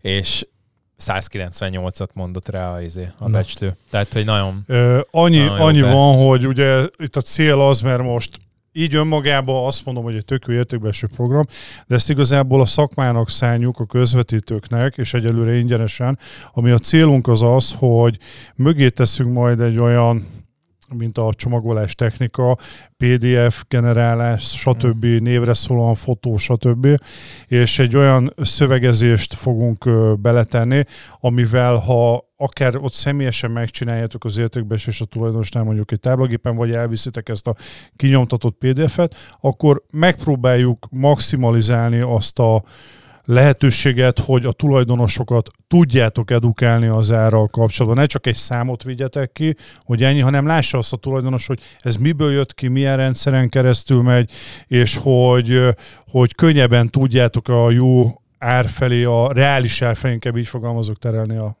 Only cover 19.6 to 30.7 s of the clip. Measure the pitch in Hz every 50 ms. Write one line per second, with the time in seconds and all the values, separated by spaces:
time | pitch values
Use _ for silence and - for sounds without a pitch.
19.6 | 120 117 113 113 120 120 120 120 120 117 117 113 98 - - - - _ _ _
20.6 | _ _ _ _ _ _ 131 120 117 113 107 - 113 110 107 - - 127 120 120
21.6 | 107 113 117 107 107 92 - - 123 113 - - 127 113 _ - 127 123 127 -
22.6 | - - - - - _ _ _ 123 123 123 123 113 123 123 123 120 120 117 -
23.6 | - _ - 123 117 120 117 117 120 117 117 117 120 120 117 110 - - - -
24.6 | - 135 123 117 - 123 113 110 110 120 117 117 110 120 123 120 120 117 120 -
25.6 | - - 131 120 117 117 113 107 - - 123 - - 127 113 101 - - 123 113
26.6 | - 127 120 117 127 139 147 143 - - - - - - - - - _ 123 120
27.6 | 120 117 - - 135 120 113 139 139 139 135 131 123 131 - - 147 104 - -
28.6 | 151 131 131 127 120 127 117 110 117 120 117 107 - - - - - 131 123 110
29.6 | 117 120 113 - - 123 117 113 110 110 107 104 101 120 117 120 113 110 - 120
30.6 | 117 120